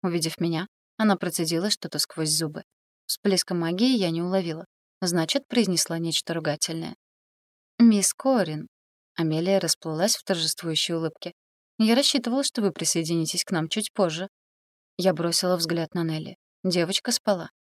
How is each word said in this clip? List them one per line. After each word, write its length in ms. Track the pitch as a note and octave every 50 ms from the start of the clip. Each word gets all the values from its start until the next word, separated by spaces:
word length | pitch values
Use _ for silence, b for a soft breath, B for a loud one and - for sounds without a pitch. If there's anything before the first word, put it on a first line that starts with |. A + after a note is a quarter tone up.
| -
Увидев 360 | F#3 E3+ F3 D#3 E3 D#3+ -
меня, 280 | E3+ E3+ E3+ D#3+ F3+ - _ _ _ _ _ _
она 200 | G#3+ G#3+ G3+ F3+
процедила 520 | - F#3 - - F3 D#3 E3+ E3 F3 G#3+
что-то 300 | G#3 - - D#3+ - D3+
сквозь 300 | - - - - D#3+ D#3
зубы. 340 | D3+ D#3 D#3+ D#3 D3+ D#3+ - _ _ _ _ _ _ _ _
Всплеска 480 | _ - - _ G3+ G3 F3+ - - F#3+
магии 440 | F3 E3+ E3 F3 F3+ A3+ B3+ C4+ A#3
я 120 | F#3+ E3+
не 120 | E3 E3
уловила. 440 | E3+ F3+ F#3 F#3+ F#3 E3+ D#3 D#3+ F3+ _ _ _ _ _ _ _
Значит, 460 | - F3+ F3 F3+ D#3+ D#3+ - C#4 - _
произнесла 500 | - A#3+ A3+ G3 F3+ E3 - - E3+ E3
нечто 340 | E3 E3 D#3+ - - - E3+
ругательное. 640 | E3 D#3 D#3+ D3 D#3 - - E3 E3 E3 E3 - _ _ _ _ _ _ _ _ _ _ _ _ _ _ _ _ _
«Мисс 360 | A#3 A#3 A3 G3+ G3 - -
Корин». 540 | _ - C4+ C4+ B3 F#3+ D#3+ D#3 D3+ D#3 - _ _ _ _ _ _ _ _ _
Амелия 440 | - E3 D#3+ D#3 D#3 E3+ F#3 G3 G3
расплылась 560 | F3+ E3 - _ - E3 D#3+ D#3 F3 G#3+ -
в 80 | - -
торжествующей 720 | - G3 E3+ E3 D#3 - - - E3 D#3+ D#3 - - E3+
улыбке. 380 | E3 E3 D#3+ D#3 - - F3 - _ _ _ _ _ _ _ _ _
«Я 180 | A3 A3 A#3
рассчитывала, 480 | A#3+ C#4+ - - C#4+ A#3 A#3+ A#3 C4+ C#4
что 180 | - - -
вы 100 | G#3+ G3
присоединитесь 720 | D#3+ - E3+ D#3 - E3+ E3 D#3 E3+ E3 D#3+ D#3+ - F3+ -
к 80 | -
нам 180 | G3+ E3 D#3+ D#3+
чуть 220 | - G#3+ G#3 - _
позже». 360 | - G3+ E3+ D#3 D#3+ F3+ G3+ _ _ _ _ _ _ _ _ _ _ _ _ _ -
Я 160 | F3+ F#3 F3+
бросила 440 | D3+ E3+ E3+ E3 - - F3+ F3+ F3
взгляд 360 | E3 D#3+ E3 E3 E3 D#3+ _
на 100 | F3+ E3+
Нелли. 340 | D#3+ D#3 D#3 D#3+ - - _ _ _ _ _ _
Девочка 480 | F#3 F3 F3 E3+ E3 G3 - - -
спала. 380 | A#3 - _ - G#3 F3 E3 D#3+ _ _